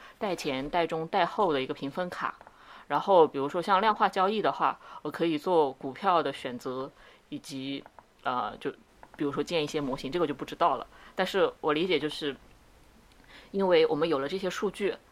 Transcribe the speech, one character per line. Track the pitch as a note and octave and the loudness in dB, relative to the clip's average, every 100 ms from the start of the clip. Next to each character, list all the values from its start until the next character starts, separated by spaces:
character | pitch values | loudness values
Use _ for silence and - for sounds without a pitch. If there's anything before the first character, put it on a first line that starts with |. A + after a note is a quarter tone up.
| - - | -8 -8
带 | G#3+ E3+ | -6 -4
前、 | D#3 C3 C#3+ | -4 -4 -2
带 | F3 E3 | -2 0
中、 | E3 D#3+ | -2 -2
带 | G3+ F3 | 0 0
后 | - G3 | 2 2
的 | C#3+ | 2
一 | C3 | -2
个 | |
评 | D3 - | -6 -6
分 | D#3 F3+ | -6 -6
卡。 | - - - - - - - - | -6 -8 -8 -16 -20 -20 -18 -4
然 | D3 | -2
后 | F3+ F#3 D3+ | 6 8 8
比 | C#3 | 4
如 | C3+ | -4
说 | F3 | -2
像 | E3+ F#3+ | 2 2
量 | G#3+ G#3 | 2 2
化 | G3+ | 2
交 | G3 F#3 | 2 0
易 | A3 | 2
的 | D#3 | 0
话， | C#3 D3+ - - - | 0 0 -2 -10 -12
我 | D3+ | -10
可 | - E3+ | -2 0
以 | D3+ | 0
做 | - F3 C#3+ | 2 4 2
股 | B2+ C#3 | 0 -10
票 | C3 G3 F3 | -4 2 2
的 | C#3+ | 2
选 | C3+ C3 B2 | -4 -8 -8
择， | C3+ C3 C#3 - - - _ | -6 -6 -8 -12 -20 -20 _
以 | D3 | -14
及， | - C3+ C3+ C#3 - - - _ | -12 -10 -8 -10 -12 -20 -20 _
呃， | C3 B2 G#2+ - | -4 -2 -4 -6
就 | C#3+ - _ _ - - | -8 -10 _ _ -18 -6
比 | D3 | -4
如 | |
说 | C#3 | -2
建 | D3 E3+ | -2 -2
一 | D3 | -2
些 | D#3 | -4
模 | C#3+ C3+ | -4 -6
型， | C3 | -4
这 | E3 | -2
个 | D#3 | -2
就 | C3+ | -2
不 | D3+ | -8
知 | - | 0
道 | - A3 | 2 2
了。 | - - - - | -4 -16 -10 -4
但 | F#3 | -2
是 | G3 E3 - | 2 2 2
我 | D3+ | 0
理 | D3+ F#3 | 0 2
解 | D#3 | 0
就 | D3+ | 0
是， | - D3+ C3+ - - - - - - - - - - - | -4 -6 -8 -14 -20 -20 -20 -20 -20 -20 -20 -20 -20 -8
因 | G3 F#3+ | 0 4
为 | E3+ D#3+ | 6 6
我 | D3 | 4
们 | E3 | 2
有 | C#3+ | 0
了 | C#3 | -2
这 | F#3 | -4
些 | F#3 | -4
数 | - G#3 | -2 -4
据， | - G3 - - | -2 -4 -4 -8